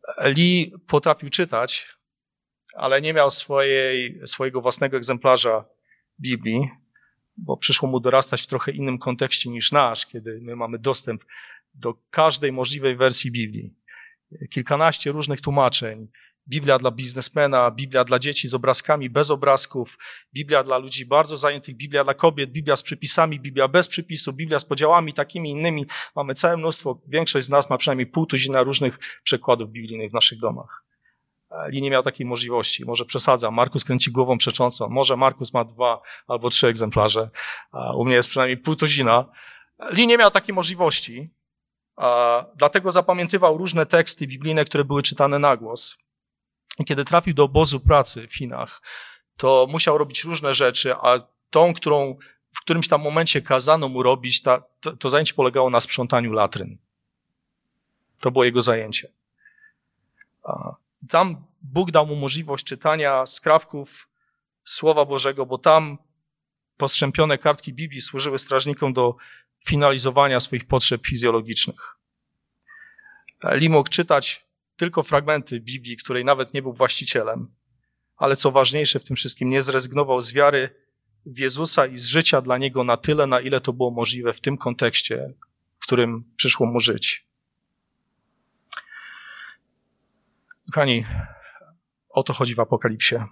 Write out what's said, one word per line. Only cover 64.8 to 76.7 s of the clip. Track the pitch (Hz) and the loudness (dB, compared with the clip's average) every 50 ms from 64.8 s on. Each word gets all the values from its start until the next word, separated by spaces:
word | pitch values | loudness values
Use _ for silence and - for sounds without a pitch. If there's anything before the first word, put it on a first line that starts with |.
| - 156 156 151 143 | 2 4 4 4 2
Bożego, | 139 139 135 - 135 139 139 131 | 2 0 -2 -2 -2 -2 -2 -4
bo | 120 127 123 | -6 -6 0
tam | - 165 156 160 156 147 147 - _ _ _ _ _ _ _ _ _ _ _ _ _ _ _ | 4 4 4 4 4 0 -10 -14 _ _ _ _ _ _ _ _ _ _ _ _ _ _ _
postrzępione | _ 143 135 - - 147 139 - - 160 151 143 127 | _ -2 0 0 0 0 0 2 2 2 2 2 2
kartki | - 156 147 - - 147 | 2 0 0 0 -6 -16
Biblii | 127 120 160 160 135 131 | -14 -12 -14 -14 -10 -10
służyły | - - - 135 135 147 135 131 | -10 -8 -6 -6 -4 -4 -4 -6
strażnikom | - - 135 131 131 147 139 - 151 135 | -4 -2 -2 0 0 -2 -4 -2 -2 -2
do | 127 127 123 120 120 - - - - _ _ _ _ _ - | 0 2 0 0 0 -4 -18 -20 -20 _ _ _ _ _ -6
finalizowania | - - 147 147 139 135 131 120 135 123 143 139 139 131 123 | -2 0 4 4 4 2 2 -2 0 2 4 2 4 2 0
swoich | - - 131 120 - | 0 -2 -4 -8 -4
potrzeb | _ 135 127 - - 127 113 - | _ 0 2 2 2 0 0 -4
fizjologicznych. | - 143 117 120 120 113 113 113 113 110 - - - - - - - - _ _ _ _ _ _ _ _ _ _ _ _ _ _ _ - - - - _ _ _ - _ _ _ - _ _ | -6 -4 0 2 2 2 2 -2 -2 -2 -2 -2 -2 -4 -14 -20 -20 -20 _ _ _ _ _ _ _ _ _ _ _ _ _ _ _ -20 -20 -20 -20 _ _ _ -20 _ _ _ -20 _ _
Lee | - - - 139 160 160 | -2 -2 0 2 2 4
mógł | 160 147 139 - | 4 4 2 2
czytać | - - 170 - 156 139 - - - - _ _ _ _ _ _ _ | -2 -2 2 2 0 0 0 -4 -8 -10 _ _ _ _ _ _ _
tylko | - 170 175 170 165 | -6 -6 -2 -2 -4
fragmenty | 147 - 151 143 147 151 151 147 143 - 123 117 | -2 0 0 0 2 0 -2 -2 -2 -8 -10 -10
Biblii, | 113 117 127 131 120 123 117 | -10 -12 -14 -14 -12 -14 -14
której | 113 - - 127 123 123 | -14 -8 -6 -6 -2 2
nawet | 135 139 135 127 - - | 2 2 0 0 -6 -6
nie | 139 | -8
był | 135 131 | -8 -8